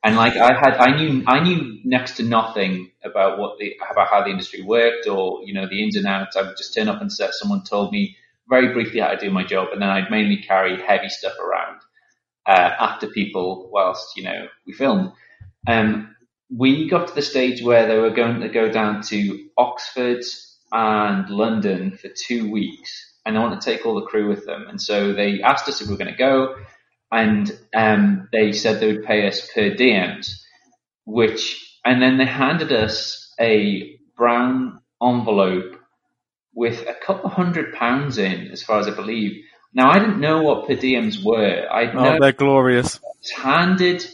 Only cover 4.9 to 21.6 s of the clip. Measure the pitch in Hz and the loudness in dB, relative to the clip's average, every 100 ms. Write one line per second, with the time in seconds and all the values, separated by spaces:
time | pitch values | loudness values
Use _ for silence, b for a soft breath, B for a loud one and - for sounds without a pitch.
4.9 | 117 104 98 92 87 98 98 95 98 107 | 2 -4 -2 -2 -4 -8 -8 -6 -4 -2
5.9 | 104 98 98 98 95 95 - - 117 107 | -2 -2 -2 -4 -4 -6 -8 -8 -2 -2
6.9 | 104 101 - 98 - 104 101 - 104 101 | -2 -6 -6 -6 -6 -4 -4 -2 -4 -2
7.9 | 104 101 b b b _ 127 123 120 110 | -2 -4 b b b _ 2 4 0 -2
8.9 | 113 90 98 101 95 92 95 92 98 101 | -2 -2 -2 -2 -4 -2 -2 -2 -2 0
9.9 | 98 95 107 104 101 - 95 95 92 - | 0 0 0 2 0 0 2 2 -2 0
10.9 | 101 101 - 95 - 90 92 87 - _ | 0 0 -8 -10 -8 -6 -4 -6 -12 _
11.9 | _ _ _ _ _ - 95 90 - 110 | _ _ _ _ _ 2 4 4 2 -4
12.9 | - 107 - 95 95 90 92 - 101 92 | -4 -8 -4 -4 -2 -4 -6 -4 0 0
13.9 | 90 - 98 92 90 90 - - 95 135 | -2 -12 -12 -10 -10 -12 -18 -20 -4 0
14.9 | 104 92 b b b b _ - 113 107 | 0 -2 b b b b _ -2 2 2
15.9 | 107 107 _ _ _ _ 120 131 143 160 | -2 -8 _ _ _ _ 0 2 2 2
16.9 | 175 175 - 143 131 127 120 117 120 110 | 0 -2 -6 -2 0 0 0 4 4 6
17.9 | 110 113 110 117 123 98 117 110 110 107 | 4 2 2 0 0 -2 0 0 2 0
18.9 | 104 - 104 101 95 - - 123 - - | -2 -4 -2 -2 -4 -6 0 0 0 -10
19.9 | - 123 120 - - - _ _ 113 110 | -4 -2 -2 -4 -14 -20 _ _ -2 0
20.9 | 107 107 98 95 101 113 110 | 2 0 -2 -4 -2 0 0